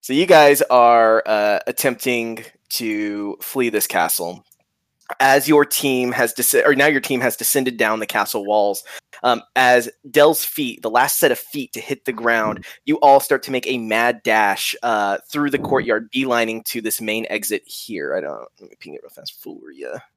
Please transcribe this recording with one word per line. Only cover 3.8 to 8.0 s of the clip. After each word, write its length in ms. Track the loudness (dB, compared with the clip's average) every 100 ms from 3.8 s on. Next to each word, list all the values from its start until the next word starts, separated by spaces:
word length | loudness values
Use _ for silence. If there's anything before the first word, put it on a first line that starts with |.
| -2
castle. 560 | -2 -2 -2 -6 -10 _ _ _ _ _ _ _ 0
As 260 | 4 4 4
your 180 | 4 4
team 460 | 0 -2 -2 -2
has 180 | -2 -2
descend-, 340 | -2 0 2 2
or 80 |
now 120 | 4 2
your 160 | 2
team 180 | -2 -2
has 160 | -2 -2
descended 400 | -2 0 -2 -2
down 240 | -2 -2